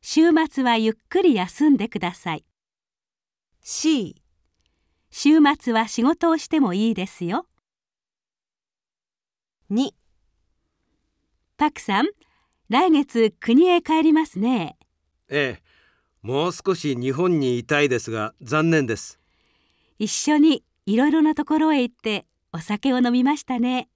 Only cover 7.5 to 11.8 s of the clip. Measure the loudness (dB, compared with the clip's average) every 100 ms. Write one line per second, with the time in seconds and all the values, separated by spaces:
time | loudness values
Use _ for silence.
7.5 | _ _ _ _ _ _ _ _ _ _
8.5 | _ _ _ _ _ _ _ _ _ _
9.5 | _ _ -4 -4 _ _ _ _ _ _
10.5 | _ _ _ _ _ _ _ _ _ _
11.5 | _ -4 -4